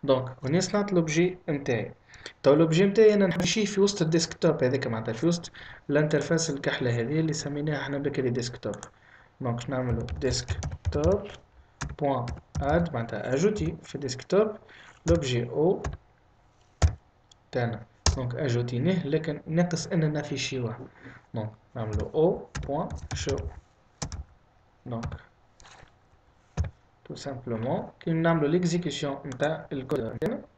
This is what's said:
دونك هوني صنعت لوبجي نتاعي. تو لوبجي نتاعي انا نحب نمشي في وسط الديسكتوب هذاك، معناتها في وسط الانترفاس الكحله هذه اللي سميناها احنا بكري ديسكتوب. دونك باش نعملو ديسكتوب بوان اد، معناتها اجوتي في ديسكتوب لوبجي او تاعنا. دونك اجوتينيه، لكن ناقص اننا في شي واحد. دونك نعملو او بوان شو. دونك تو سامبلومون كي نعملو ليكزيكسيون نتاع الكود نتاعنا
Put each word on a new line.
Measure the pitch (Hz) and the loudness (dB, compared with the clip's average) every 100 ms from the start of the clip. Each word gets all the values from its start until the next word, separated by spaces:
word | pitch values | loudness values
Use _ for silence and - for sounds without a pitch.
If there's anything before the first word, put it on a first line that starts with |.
دونك | 139 131 123 - 131 | 4 2 2 -8 0
هوني | 165 | 0
صنعت | 185 208 202 | 2 0 2
لوبجي | 180 160 156 180 180 - | 2 2 2 2 0 -6
نتاعي. | 143 139 117 90 - _ - - - | -4 -2 -2 -2 -10 _ -20 -20 0
تو | 135 | 6
لوبجي | 147 165 160 196 | 6 6 6 4
نتاعي | 196 220 | 8 8
انا | 208 190 | 8 4
نحب | 170 | 2
نمشي | 180 226 202 | 0 2 0
في | - | 2
وسط | 196 202 | 2 2
الديسكتوب | 160 165 - - 170 147 | 2 2 0 0 2 4
هذاك، | 127 131 123 | 2 0 -2
معناتها | 113 113 | -4 -4
في | 113 160 | 0 0
وسط | 175 - - - - - | 0 -4 -18 -20 -20 0
الانترفاس | 143 151 156 - 165 - | 2 4 2 2 0 0
الكحله | 139 - - 127 117 | -2 -2 -2 0 0
هذه | 117 151 | 0 0
اللي | 160 | 0
سميناها | 156 143 147 151 147 | -2 -4 -4 -2 -2
احنا | 135 139 | -2 -2
بكري | 143 135 127 | -2 0 0
ديسكتوب. | 120 117 - 113 101 - _ _ - - _ | 0 -4 -6 -8 -8 -12 _ _ -20 -20 _
دونك | 131 117 | -4 -4
باش | - | -4
نعملو | 131 127 117 | -4 0 -2
ديسكتوب | 123 - 131 123 - - - - - 147 156 202 - - - - - _ - - | -2 -4 -2 -2 -4 -6 -4 -4 -2 2 4 2 0 -16 -20 -20 -20 _ -10 -2
بوان | 143 131 120 - _ - | 0 0 -2 -8 _ -4
اد، | 139 160 170 | 2 2 2
معناتها | 131 113 107 117 | -2 -4 -6 -2
اجوتي | 135 196 208 156 160 | 2 2 2 -2 -4
في | - 139 | -10 -8
ديسكتوب | 139 123 - 185 220 - - - - - - | -6 -8 0 2 2 -2 -14 -20 -20 -8 2
لوبجي | 165 139 123 120 | 2 2 0 -2
او | 131 160 202 - - _ _ _ _ _ _ _ _ - - _ _ _ - _ | 2 2 2 -2 -8 _ _ _ _ _ _ _ _ 2 2 _ _ _ -20 _
تاعنا. | - 113 - - _ - 139 | -2 -2 -4 -12 _ 0 2
دونك | 123 123 | -4 -2
اجوتينيه، | 147 120 120 120 156 185 143 | 0 0 0 0 2 0 0
لكن | 156 156 147 - | -2 -2 -6 -2
ناقص | 160 175 165 - | 0 2 0 -2
اننا | 180 156 151 | 0 2 0
في | 139 131 | -4 -6
شي | - 131 | -4 -4
واحد. | 117 110 - - - - _ | -4 -6 -12 -18 -20 -20 _
دونك | 120 107 - _ 127 | -6 -6 -10 _ -8
نعملو | 107 107 - | -4 -4 -2
او | 156 165 202 - - - | 2 2 2 -6 -10 -6
بوان | 139 196 - - | -4 -4 -8 -8
شو. | - - - 80 - _ _ _ _ - - - - _ _ _ _ - | -6 -4 -4 -6 -12 _ _ _ _ -12 -10 -14 -18 _ _ _ _ -10
دونك | 117 113 - - _ _ _ - - - _ _ _ _ _ _ - - - _ _ - | -8 -8 -10 -16 _ _ _ -20 -20 -20 _ _ _ _ _ _ -6 -6 -6 _ _ -16
تو | 139 | -12
سامبلومون | 147 127 - 113 120 180 - - | -10 -10 -6 -4 -2 -4 -6 -10
كي | - | -2
نعملو | 165 165 165 147 | 2 2 4 4
ليكزيكسيون | 170 175 175 170 - 147 139 143 | 2 2 0 -2 -4 -4 -6 -8
نتاع | 123 143 160 - | -2 -2 -2 -6
الكود | 143 127 147 | -8 -4 -4
نتاعنا | 113 110 165 269 - | -4 -4 -4 -4 -10